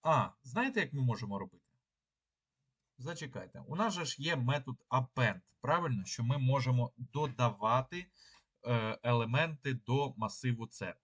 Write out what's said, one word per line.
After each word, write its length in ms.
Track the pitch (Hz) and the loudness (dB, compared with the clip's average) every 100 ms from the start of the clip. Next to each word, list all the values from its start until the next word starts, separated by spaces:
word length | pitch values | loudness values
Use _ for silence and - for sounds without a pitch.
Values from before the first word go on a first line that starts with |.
А, 280 | 170 147 90 - | 4 2 2 -4
знаєте, 360 | 131 139 262 220 | -6 -2 0 0
як 140 | 151 | -2
ми 80 | 143 | 0
можемо 380 | 127 107 101 98 | 0 0 -4 -6
робити? 240 | 98 - _ _ _ _ _ _ _ _ _ _ _ _ _ - | -6 -12 _ _ _ _ _ _ _ _ _ _ _ _ _ -12
Зачекайте. 640 | 127 165 151 104 92 120 | -10 -8 -8 -8 -10 -14
У 160 | - 160 | -8 -2
нас 180 | 220 | 0
же 120 | 180 156 | 0 -4
ж 160 | - | -4
є 140 | 147 160 | -2 0
метод 420 | 123 143 127 113 _ | 0 0 -2 -12 _
append, 520 | 127 123 - 117 90 _ _ | -2 -2 0 0 0 _ _
правильно? 440 | 123 170 170 107 92 | 0 2 2 -2 -4
Що 180 | - | -2
ми 140 | 117 143 | 0 2
можемо 560 | 127 135 127 123 120 - | 4 2 4 2 0 -6
додавати, 1120 | 123 143 151 127 120 101 107 127 131 175 180 _ - - _ _ 120 | -8 -2 -2 2 0 2 2 2 0 -8 -12 _ -20 -20 _ _ 0
е, 340 | 120 110 107 | 0 0 -2
елементи 680 | 120 120 113 131 165 151 143 | 2 2 4 2 2 -2 -4
до 400 | 127 - 131 143 - | -4 0 0 0 -2
масиву 500 | 110 - 127 113 113 | -4 -2 -2 -2 -4
С. 240 | - 95 - | -8 -10 -10